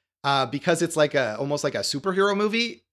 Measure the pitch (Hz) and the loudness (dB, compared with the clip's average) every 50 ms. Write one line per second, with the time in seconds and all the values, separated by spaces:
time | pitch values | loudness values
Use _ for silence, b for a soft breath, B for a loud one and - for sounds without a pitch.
0 | _ _ _ _ - 143 139 135 131 120 123 143 - 180 170 165 170 165 165 156 | _ _ _ _ -2 0 2 2 0 0 -2 -4 0 0 2 2 2 0 2 2
1 | 151 143 - 143 127 110 107 107 139 139 147 147 - 143 - 110 98 - - 143 | 2 2 4 0 0 0 -2 -4 -4 -4 -2 -2 -2 -2 -2 -2 -4 -4 -4 -4
2 | - 185 185 190 196 202 202 196 214 214 208 233 233 233 - - _ _ | -2 -2 0 2 2 2 2 2 0 0 0 0 -2 -2 -4 -10 _ _